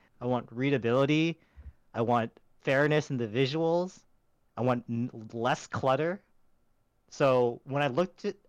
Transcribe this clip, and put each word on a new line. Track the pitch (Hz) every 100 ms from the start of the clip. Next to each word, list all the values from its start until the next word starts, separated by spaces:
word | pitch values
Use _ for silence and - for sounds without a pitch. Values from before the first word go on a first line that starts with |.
| _ _
I | 123
want | 127 127
readability, | 117 139 135 117 127 139 151 165 160 _ - - - _
I | 113
want | 117 117 117 - _ _
fairness | - 135 147 151 -
in | 131
the | 113
visuals, | 113 131 156 165 175 185 - _ _ _ _ _ -
I |
want | 123 123 -
n-, | 117 123 117 110
less | 117 120 156 -
clutter. | 120 135 135 165 202 _ _ _ _ _ _ _ _ _
So | - 143 127 120 120
when | 143 139
I | 143
looked | 127 185 -
at, | 208 -